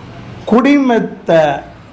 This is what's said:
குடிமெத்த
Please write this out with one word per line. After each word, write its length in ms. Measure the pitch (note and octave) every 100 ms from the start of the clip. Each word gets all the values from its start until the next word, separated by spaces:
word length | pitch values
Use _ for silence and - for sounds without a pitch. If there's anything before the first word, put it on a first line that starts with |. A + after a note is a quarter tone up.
| - - - - -
குடிமெத்த 1160 | A#3 C#4 C#4+ B3+ A3+ E3+ - - E3 D3+ C#3+ - - -